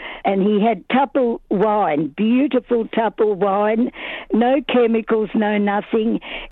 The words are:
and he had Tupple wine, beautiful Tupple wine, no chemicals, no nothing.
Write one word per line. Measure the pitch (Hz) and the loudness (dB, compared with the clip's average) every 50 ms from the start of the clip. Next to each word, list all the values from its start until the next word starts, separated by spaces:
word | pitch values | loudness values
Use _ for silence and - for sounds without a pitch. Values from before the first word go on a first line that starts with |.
| - - - - - | -14 -16 -16 -6 -4
and | 190 196 196 185 | -2 0 2 2
he | 208 214 202 | 2 2 2
had | 208 233 220 170 - - | 2 0 0 -2 -4 -2
Tupple | 233 262 285 269 - 285 247 233 233 - - _ | 0 0 0 0 0 0 0 0 -2 -4 -4 _
wine, | 220 180 214 214 208 214 190 160 151 151 160 135 - | 0 0 2 2 2 2 0 0 0 -2 -2 -4 -4
beautiful | - 214 220 247 254 285 277 - 247 - - 240 226 220 | -2 0 2 2 2 2 0 0 -2 -2 0 -2 -2 -2
Tupple | - - 226 226 208 - - 220 214 202 | -2 -2 -2 -2 -2 0 0 0 0 2
wine, | 170 202 196 190 208 208 214 226 226 254 262 - - - - - - - - - | 0 0 0 2 2 2 2 2 0 -2 -2 -4 -10 -12 -12 -12 -14 -6 -2 0
no | 220 233 247 269 302 247 - | 2 2 4 2 0 0 0
chemicals, | 247 247 240 226 226 226 220 - 226 220 220 - - | 2 2 4 4 2 0 0 0 0 0 0 0 0
no | 220 208 208 208 | 0 0 2 0
nothing. | 208 202 202 202 208 202 - - 226 220 226 214 - - - - - - - | 0 0 0 0 -2 -2 -2 -2 0 0 0 -2 -2 -6 -10 -14 -14 -14 -16